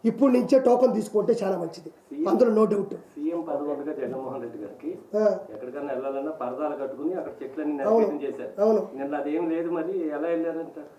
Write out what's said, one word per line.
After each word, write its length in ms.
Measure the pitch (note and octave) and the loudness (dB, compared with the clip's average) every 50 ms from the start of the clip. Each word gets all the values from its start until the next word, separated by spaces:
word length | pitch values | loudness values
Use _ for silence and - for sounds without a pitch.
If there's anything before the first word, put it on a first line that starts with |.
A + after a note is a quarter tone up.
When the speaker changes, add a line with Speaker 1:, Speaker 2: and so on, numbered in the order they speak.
| - | 2
Speaker 1:
ఇప్పుడు 280 | A3+ - - C#4 C4+ B3+ | 0 4 6 6 6 6
నుంచే 220 | B3 - - C#4+ C4 C4 | 4 6 6 6 6 8
టోకెన్ 260 | B3 B3 B3 B3+ A#3+ G3 | 6 6 8 6 4 4
తీసుకుంటే 360 | G#3+ G#3 - - G#3 F#3 D#3+ A3 - | 2 -2 0 0 2 4 4 2 2
చాలా 140 | G3+ F#3+ F#3+ E3+ | 2 0 0 -2
మంచిది, 280 | E3+ D#3+ - - - E3 - _ _ _ | -4 -6 -8 -12 -16 -18 -18 _ _ _
Speaker 2:
సీఎం, 180 | C#3 D3 E3 F#3+ | -6 -2 2 2
Speaker 1:
అందులో 220 | - G#3 B3 A#3 G#3+ | 4 6 6 6 6
no 60 | A3 A3 F#3+ | 4 4 4
doubt. 220 | G#3 G3+ G3 - F3+ - - - _ | 4 0 0 -4 -8 -12 -12 -16 _
Speaker 2:
సీఎం 280 | D3 D3 D#3+ E3+ E3+ D#3+ D#3+ | -6 -4 -4 -2 -4 -4 -4
పదవి 200 | D3 C#3+ D3 D3 C#3 | -4 -4 -2 -4 -4
ఉండగా 200 | C3+ C#3+ D#3 C#3+ C#3 | -4 -4 -6 -6 -4
జగన్మోహన్ 420 | B2+ A#2+ C3 C3 C3 B2+ C3+ B2 A#2 | -6 -6 -4 -6 -6 -6 -8 -8 -8
రెడ్డి 160 | A#2 - - G#2 | -10 -10 -10 -12
గారికి 280 | - - - C#3+ D#3+ F#3 F#3 - - G3+ | -12 -12 -10 -10 -10 -10 -10 -12 -4 0
Speaker 1:
ఆ. 80 | G#3+ G#3+ G#3 F#3+ - - - - | 4 4 4 2 2 -6 -12 -12
Speaker 2:
ఎక్కడికన్నా 400 | G#2+ B2 B2 C3 C#3+ C#3 C3+ C3 | -12 -12 -10 -8 -8 -6 -6 -6
వెళ్ళాలన్నా 380 | B2+ C3+ C#3 C3+ C#3 C#3+ D#3 | -4 -4 -4 -4 -4 -4 -6
పరదాలు 440 | D#3 - - B2 B2+ D3 D3+ D3+ C#3 C3+ | -6 -6 -6 -6 -4 -4 -4 -4 -4 -6
కట్టుకుని 320 | C3+ B2+ - B2+ D3 E3 F#3 | -6 -8 -6 -4 -4 -4 -2
అక్కడ 200 | F3 - - - - | -4 -6 -8 -10 -10
చెట్లన్నీ 420 | C#3 - - D#3 D3+ D3+ D3 C#3 F3+ | -12 -10 -8 -6 -4 -4 -2 0 2
Speaker 1:
అవును, 240 | G#3 A3 A3+ G#3+ | 4 4 4 4
Speaker 2:
నరికేయడం 140 | F#3 D3+ C#3+ C#3+ | 2 0 -4 -6
చేశారు. 300 | C3 - - B2 - - G3 G#3 | -6 -6 -8 -10 -10 -2 2 4
Speaker 1:
అవును. 180 | A3 A3 G3 - - C3 C3+ | 4 4 2 0 -4 -8 -8
Speaker 2:
నిన్న 140 | C#3 C#3+ D3 | -6 -4 -4
అదేం 280 | C#3 C3+ D3 D3+ E3 F3 D#3+ | -4 -2 -2 -2 0 0 0
లేదు, 200 | D#3+ E3 E3+ F3 E3+ | -2 -2 -2 -2 -2
మరి 160 | E3 D#3+ F3+ G3 F#3 E3 D3+ D3 | -2 -2 -2 -4 -2 -2 -2 -4
ఎలా 120 | D3 D#3 E3+ E3+ | -2 -2 -2 0
వెళ్ళారంట? 420 | D#3+ E3 E3 D#3 E3 E3+ - - D#3 D3 - - | 0 0 -2 -4 -4 -8 -8 -12 -14 -16 -16 -20